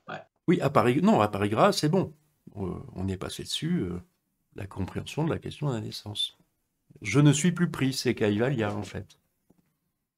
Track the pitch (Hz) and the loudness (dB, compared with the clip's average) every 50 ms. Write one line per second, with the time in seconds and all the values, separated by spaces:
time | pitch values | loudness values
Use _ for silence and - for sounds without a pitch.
0 | _ - - - - _ _ _ _ - 185 180 156 135 - - 104 120 127 151 | _ -14 -14 -14 -14 _ _ _ _ 2 2 2 2 4 4 4 4 6 4 4
1 | 180 214 220 139 104 104 - 98 101 104 110 110 160 208 196 - - 151 165 196 | 4 4 6 6 4 2 2 0 0 0 2 4 4 4 4 2 0 2 2 2
2 | 165 - - _ _ _ _ _ _ - - 101 98 90 87 85 90 - - - | 0 -2 -6 _ _ _ _ _ _ -18 -10 -8 -6 -6 -6 -8 -10 -12 -10 -6
3 | 92 95 95 92 - - - - - - - - - 160 180 165 110 87 87 90 | -4 -4 -4 -4 -6 -8 -8 -10 -8 -6 -6 -4 -2 -2 0 0 0 -2 -4 -8
4 | - _ _ _ _ _ _ _ _ _ _ - 101 95 - 98 95 95 - 101 | -10 _ _ _ _ _ _ _ _ _ _ -12 -12 -10 -6 -8 -8 -6 -6 -10
5 | 101 - - - 156 165 110 92 - - - - 147 147 127 110 107 117 - - | -10 -8 -4 -4 -2 -2 -2 -4 -6 -10 -10 -6 -4 -4 -4 -4 -6 -8 -10 -12
6 | - 104 104 - - - - _ _ _ _ _ _ _ _ _ _ _ - - | -12 -10 -6 -6 -6 -6 -6 _ _ _ _ _ _ _ _ _ _ _ -20 -12
7 | - 107 101 135 147 147 143 147 - 180 175 - 175 175 - - 131 135 131 - | -8 0 2 6 6 6 6 6 2 0 2 2 -2 -2 -2 -2 -2 -2 -2 0
8 | - 127 117 - 113 104 104 104 117 135 147 113 107 104 104 104 101 - - 95 | -2 -2 0 2 2 2 2 2 0 0 0 0 -2 -2 -2 -6 -8 -8 -10 -10
9 | 101 - - _ _ _ _ _ _ _ _ _ _ _ _ _ _ _ _ _ | -12 -12 -18 _ _ _ _ _ _ _ _ _ _ _ _ _ _ _ _ _
10 | _ _ _ | _ _ _